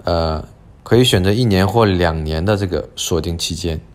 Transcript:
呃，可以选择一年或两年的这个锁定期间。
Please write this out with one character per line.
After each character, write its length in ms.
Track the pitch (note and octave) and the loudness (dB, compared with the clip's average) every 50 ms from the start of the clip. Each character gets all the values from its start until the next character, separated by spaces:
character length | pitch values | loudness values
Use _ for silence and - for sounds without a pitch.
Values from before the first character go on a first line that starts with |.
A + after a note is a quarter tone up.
| - | -4
呃， 420 | E2+ E2+ E2 E2 D#2+ D#2 D#2+ - - - - - - - - | -2 0 0 0 -2 -2 -4 -8 -12 -18 -20 -20 -20 -20 -12
可 160 | - - - A#2+ | -4 2 4 4
以 40 | |
选 220 | B2+ B2 A#2 F#2+ F2+ | 4 4 4 2 2
择 80 | G2 | 2
一 140 | G#2+ A#2+ B2+ | 2 2 2
年 200 | A2+ G2 F#2 F#2+ | 2 4 2 2
或 200 | G2+ G#2+ A#2 A2+ | 2 2 2 2
两 360 | G2+ F#2 F2 F2 E2 D#2+ D#2+ | 4 2 2 2 0 0 -2
年 220 | D#2 D#2 D#2 D#2+ F2 | -4 -4 -4 -2 0
的 140 | G#2 G#2+ G2 | 0 0 0
这 80 | G2+ | -2
个 200 | F2+ E2+ D2+ - - - | -4 -4 -6 -6 -8 -12
锁 240 | - - - F2+ D#2+ | -10 -6 -4 -4 -4
定 200 | - F2 E2+ F2 | -4 -4 -6 -6
期 160 | - - E2+ | -6 -6 -6
间。 260 | - - E2+ D#2+ D#2+ - - | -6 -6 -6 -6 -6 -10 -14